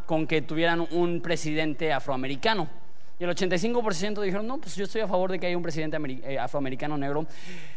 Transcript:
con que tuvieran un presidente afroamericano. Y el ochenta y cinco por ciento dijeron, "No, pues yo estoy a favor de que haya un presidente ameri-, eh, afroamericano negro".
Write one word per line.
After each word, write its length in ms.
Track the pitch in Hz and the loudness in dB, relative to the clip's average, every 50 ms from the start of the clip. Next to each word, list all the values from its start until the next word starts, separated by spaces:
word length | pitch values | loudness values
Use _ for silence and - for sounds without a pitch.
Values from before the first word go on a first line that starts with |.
| - | 0
con 200 | - 165 160 160 | 0 2 2 2
que 160 | - 160 156 | 2 2 2
tuvieran 460 | - 110 156 156 170 170 170 170 170 160 | 2 2 2 2 2 2 2 2 0 0
un 280 | 160 175 175 175 170 165 | 2 2 2 2 2 0
presidente 720 | 151 170 170 151 156 156 151 156 156 156 143 - 165 156 | 0 0 0 0 0 0 0 0 0 0 0 0 0 0
afroamericano. 760 | 143 131 - - 135 127 131 135 143 135 - 220 220 196 160 147 - - - - - - - - - - | 0 0 0 0 0 0 0 -2 -2 2 2 2 2 2 0 0 -2 -2 -2 -2 -2 -2 -2 -2 -2 0
Y 60 | 175 | 0
el 40 | 175 | 0
ochenta 280 | 170 - 196 180 185 | 0 2 2 2 2
y 20 | 170 | 2
cinco 240 | 196 233 240 240 214 | 2 2 2 2 2
por 100 | 214 180 | 0 0
ciento 280 | 156 196 214 208 208 | 0 0 0 0 0
dijeron, 260 | 208 190 185 202 214 | 0 0 0 0 0
"No, 100 | 226 269 | -2 -2
pues 200 | 320 - 180 - | -2 -2 -2 -2
yo 80 | 190 202 | -2 -2
estoy 160 | 190 - 220 | 0 0 0
a 60 | 220 180 | 0 0
favor 220 | - 185 185 190 | 2 2 2 2
de 60 | 190 | 0
que 100 | 180 185 | 0 0
haya 100 | 180 175 | 0 0
un 40 | 175 | 0
presidente 360 | 170 170 143 160 156 156 160 | 0 0 0 0 0 0 -2
ameri-, 260 | 156 147 135 131 123 107 | -2 -2 -2 -2 -4 -4
eh, 160 | 135 135 127 | -2 -2 -2
afroamericano 580 | 120 131 - 147 135 131 131 131 147 147 151 | -2 0 0 0 0 0 -2 -2 -2 -2 -2
negro". 300 | 143 139 139 143 151 165 - - - - 175 180 170 - - - | -2 -2 0 0 0 -2 -2 -2 -4 -4 -4 -4 -4 -4 -4 -4